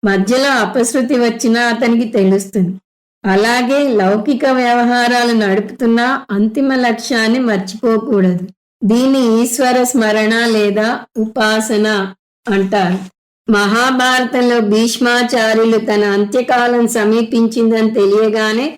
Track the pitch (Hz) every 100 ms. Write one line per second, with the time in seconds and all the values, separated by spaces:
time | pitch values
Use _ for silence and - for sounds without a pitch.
0 | 214 196 190 254 277 254 202 254 247 269
1 | 254 262 233 226 226 233 240 226 240 233
2 | 214 208 190 196 196 214 175 185 _ _
3 | _ _ 196 196 220 247 240 277 285 214
4 | 190 208 220 247 269 254 240 240 240 247
5 | 240 240 240 226 202 196 - 247 240 233
6 | 247 269 - 202 220 226 269 262 247 233
7 | - 240 220 247 247 202 185 - 240 226
8 | 233 202 185 175 180 - _ _ 196 233
9 | 262 269 240 220 240 254 254 254 247 262
10 | 214 214 214 226 233 220 208 202 214 254
11 | - - 220 247 214 220 220 214 214 208
12 | 196 190 _ _ - 196 190 208 180 190
13 | 190 _ _ _ - 208 202 220 254 254
14 | 254 254 240 247 247 240 214 214 233 226
15 | 240 240 240 247 220 220 226 220 226 208
16 | 208 202 208 254 247 247 240 240 233 233
17 | 208 220 226 233 226 226 226 226 220 220
18 | 202 202 220 220 214 220 285